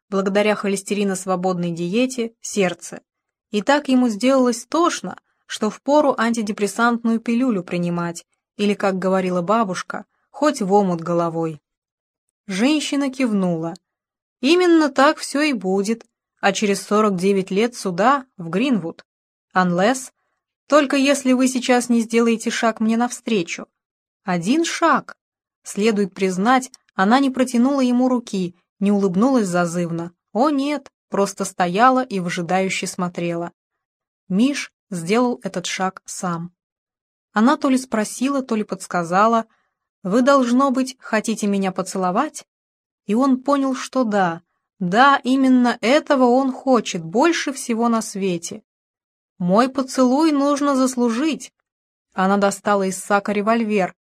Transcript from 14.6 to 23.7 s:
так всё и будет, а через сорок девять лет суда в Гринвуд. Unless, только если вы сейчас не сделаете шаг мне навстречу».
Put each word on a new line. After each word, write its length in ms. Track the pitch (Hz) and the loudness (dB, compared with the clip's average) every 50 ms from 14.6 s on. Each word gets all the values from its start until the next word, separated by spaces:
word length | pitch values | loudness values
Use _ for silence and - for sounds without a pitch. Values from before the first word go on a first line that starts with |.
| 370 349 330 320 311 269 | 6 6 6 4 4 2
так 300 | 269 - 262 302 311 - | 2 4 4 4 2 0
всё 220 | - - - 277 | -4 -6 -2 -2
и 120 | 302 302 269 | 0 0 -2
будет, 500 | 208 180 185 190 196 196 208 226 226 - _ _ _ _ _ _ _ | -2 -2 -2 -2 -2 0 -2 -4 -6 -8 _ _ _ _ _ _ _
а 100 | - 202 | -2 -2
через 300 | 190 - 220 202 196 196 | 0 0 0 -2 -2 -2
сорок 340 | - - 208 214 214 208 196 | -2 0 0 2 2 2 0
девять 360 | 175 180 196 202 190 190 - | 0 0 0 0 0 -2 -2
лет 240 | 190 196 226 240 240 | -2 -2 -2 -2 -2
суда 500 | - - 196 175 170 208 254 269 277 262 _ _ - | -6 -8 -6 -2 0 2 2 2 0 -2 _ _ -14
в 120 | 170 165 | -10 -6
Гринвуд. 560 | 160 196 254 294 247 190 160 165 - - - _ _ _ _ _ _ _ _ _ - | -4 -2 0 0 0 -2 -2 -6 -10 -14 -20 _ _ _ _ _ _ _ _ _ 0
Unless, 560 | 185 180 180 175 175 190 226 262 262 - - _ _ _ _ _ _ _ _ _ _ _ - | 0 2 2 2 2 2 2 0 0 -6 -14 _ _ _ _ _ _ _ _ _ _ _ 2
только 300 | 277 302 294 262 294 277 | 2 2 4 2 0 2
если 360 | 262 285 277 269 - 254 254 | 2 2 2 2 2 2 2
вы 140 | 247 262 254 | 2 2 0
сейчас 420 | - 247 240 - 247 247 240 - | 0 -2 0 0 0 2 2 2
не 120 | 233 233 | 0 0
сделаете 480 | 220 233 226 233 233 233 226 - - 233 | 0 0 0 2 2 2 0 0 -2 -4
шаг 300 | - - 233 226 220 - | -4 -2 -2 -2 0 0
мне 180 | 220 220 226 226 | 0 0 0 0
навстречу». 680 | 240 240 - - - 240 226 196 165 - - - - - | 0 -2 -4 -6 -4 -2 -2 -2 -2 -4 -8 -12 -14 -16